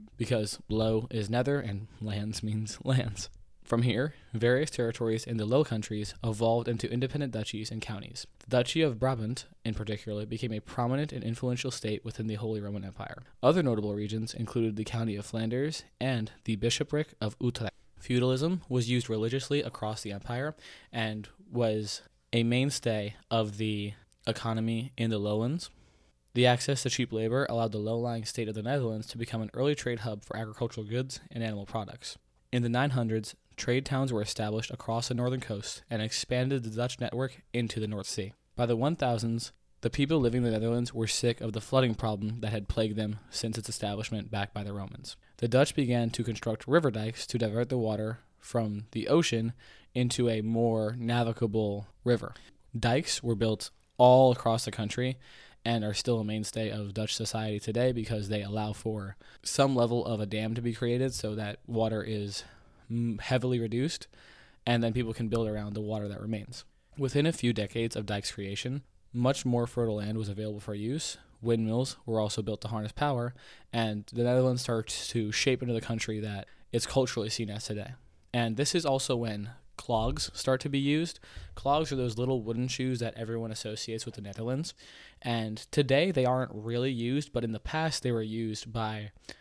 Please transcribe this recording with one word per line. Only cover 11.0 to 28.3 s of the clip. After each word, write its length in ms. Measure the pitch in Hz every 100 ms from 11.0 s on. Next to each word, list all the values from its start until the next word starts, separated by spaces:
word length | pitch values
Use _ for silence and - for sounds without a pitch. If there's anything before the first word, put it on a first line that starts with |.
| 147
and 120 | 131
influential 460 | 110 117 123 123 131
state 340 | - 110 104
within 220 | 113 - 110
the 80 |
Holy 260 | 104 110 110
Roman 240 | 101 101
Empire. 380 | 95 - - - - -
Other 200 | 131 180
notable 320 | 139 110 104
regions 400 | 104 104 110 113
included 420 | - 113 120 113 107
the 80 |
County 320 | 110 117 113 101
of 80 |
Flanders 600 | - 113 113 123 147 156 - _
and 340 | 127 120 107 -
the 120 | - 107
Bishopric 580 | 117 - 147 147 156 -
of 140 | 107 -
Utrecht. 320 | 123 120 110 - - -
Feudalism 640 | - 123 127 131 160 180 -
was 220 | 127 117
used 180 | 123 117
religiously 540 | 110 110 135 - 143
across 400 | 127 - 107 107
the 100 | 107
empire 420 | 101 - 120 147 156 - - -
and 360 | 120 110 107 104 - -
was 520 | 120 117 107 104 - - _ _
a 80 | 117
mainstay 720 | 117 123 139 - 120 107 101 - _
of 280 | 117 107 101
the 340 | 110 104 104 104 _ _ -
economy 680 | 110 117 113 113 113 127 -
in 100 | 113
the 100 | 107
lowlands. 520 | 104 107 117 170 - - - _ _ _ _
The 120 | 120 123
access 360 | 120 - 135
to 80 | 127
cheap 220 | - 120
labor 340 | 110 110 127 139
allowed 220 | 117 113
the 80 | 107
low-lying 460 | 104 117 120 117
state 240 | 110